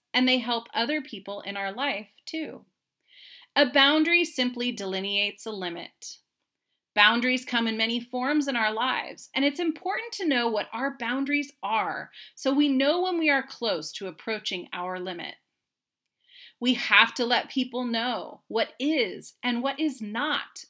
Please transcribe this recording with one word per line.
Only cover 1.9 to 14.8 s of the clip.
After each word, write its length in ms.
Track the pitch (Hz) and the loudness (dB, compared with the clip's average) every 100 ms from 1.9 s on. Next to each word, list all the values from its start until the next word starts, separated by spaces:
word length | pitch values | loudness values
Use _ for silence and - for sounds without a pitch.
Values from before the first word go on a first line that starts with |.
| 208 208 - | -4 -8 -18
too. 400 | - 320 302 196 _ _ _ _ _ - - - - | -10 -8 -8 -10 _ _ _ _ _ -20 -20 -20 -2
A 120 | 269 262 | 4 6
boundary 580 | 285 277 311 320 349 | 6 6 6 4 4
simply 480 | 330 - 247 240 247 | 2 0 -2 -2 -4
delineates 720 | - 190 190 196 202 202 - | -2 -4 -4 -2 -2 -2 -4
a 80 | 226 | -8
limit. 640 | 202 175 170 - _ - - _ _ _ _ _ _ _ | -6 -6 -6 -12 _ -14 -14 _ _ _ _ _ _ _
Boundaries 500 | 208 208 233 254 254 | 6 6 6 2 0
come 220 | - 240 226 | 0 0 0
in 100 | 220 | 0
many 240 | 226 240 | -2 -2
forms 480 | 240 247 254 302 277 | -4 -4 0 0 0
in 80 | 240 | 0
our 160 | 214 | 0
lives, 580 | 220 254 - - - - | 0 -2 -2 -6 -12 -6
and 100 | - | 0
it's 160 | 285 294 | 0 2
important 520 | 339 311 359 427 466 | -2 -2 -4 -4 -6
to 160 | 427 339 | -2 0
know 200 | 254 233 | 2 2
what 200 | 214 - | 0 -2
our 240 | 226 269 262 | -4 -4 -4
boundaries 540 | 233 269 269 294 285 - | -4 -2 0 -2 -2 -8
are 480 | 196 220 180 - - - - | -2 -2 -2 -6 -10 -16 -20
so 180 | - 269 | -4 0
we 160 | 277 294 | 4 4
know 340 | 262 277 349 | 4 4 2
when 160 | 370 339 | 0 2
we 120 | 311 | 2
are 120 | 277 | 2
close 500 | 262 - 226 170 156 | -2 -6 -4 -2 -4
to 160 | - 190 | -8 -10
approaching 600 | - 226 214 - 180 - | -8 -8 -6 -6 -8 -8
our 280 | 180 | -8